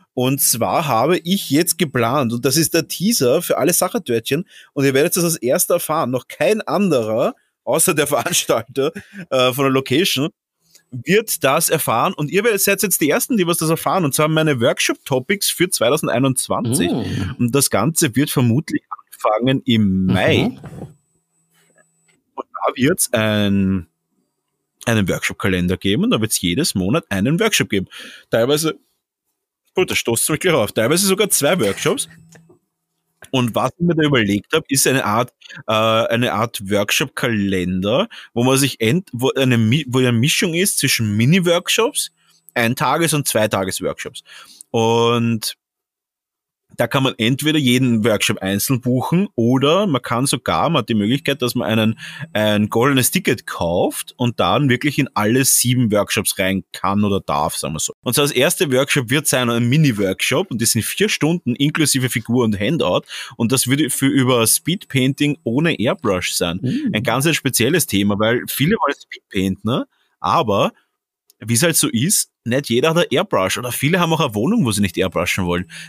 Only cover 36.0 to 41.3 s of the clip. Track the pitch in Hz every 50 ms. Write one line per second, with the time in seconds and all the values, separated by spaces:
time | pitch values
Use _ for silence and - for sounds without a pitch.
36 | 117 - 113 117 123 110 80 101 117 113 - - 104 95 104 101 104 - - -
37 | 156 139 - - - 123 113 104 98 98 95 92 90 90 92 92 92 101 117 156
38 | 214 233 - - - - - 117 120 131 135 131 143 131 - - 113 110 131 180
39 | - - - 113 123 135 - 135 135 127 123 117 113 107 123 160 156 127 117 131
40 | 127 123 120 113 120 160 - - 226 180 160 170 185 - - - - 131 - -
41 | 117 107 104 107 117 135